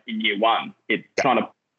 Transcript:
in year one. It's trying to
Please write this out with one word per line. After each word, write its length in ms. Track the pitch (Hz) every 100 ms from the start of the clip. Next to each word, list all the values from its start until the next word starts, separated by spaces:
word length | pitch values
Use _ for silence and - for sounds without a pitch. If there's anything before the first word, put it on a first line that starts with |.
| -
in 140 | 110
year 180 | 110 101
one. 360 | 113 107 101 - -
It's 140 | 104 - -
trying 200 | 139 117
to 100 | 110 - _